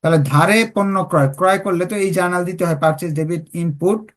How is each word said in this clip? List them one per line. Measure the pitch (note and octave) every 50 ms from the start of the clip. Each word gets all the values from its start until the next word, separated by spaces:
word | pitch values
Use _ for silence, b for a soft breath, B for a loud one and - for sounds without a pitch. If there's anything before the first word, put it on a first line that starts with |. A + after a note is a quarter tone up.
তাহলে | - D#3+ E3 D#3+
ধারে | C#3+ C3+ C3+ C#3+ D#3+ F3+ G#3 A3+ A#3 A#3 -
পণ্য | G3+ G3+ G3 F#2+ F#3+ F3+
ক্রয়, | - - D#3 C#3 C3+ C#3+
ক্রয় | - F3+ F#3 F#3+ F#3+
করলে | F#3+ G3+ F#3 E3+ F3+
তো | F3 G#3
এই | G#3 G3 G3 F3+
জার্নাল | F#3 F3+ F3+ F3+ F3+ F3
দিতে | F3 F#3 E3+ F#3
হয়, | E3+ D#3+ C#3+
পারচেজ | E3 D#3+ D3+ D3 - E3+ D3+
ডেবিট | D3 D#3+ D#3 F3 E3+ E3 - -
ইনপুট | E3+ E3+ E3+ C#3+ C#3+ D#3+ F3+ G#3+ A3 G#3+ - _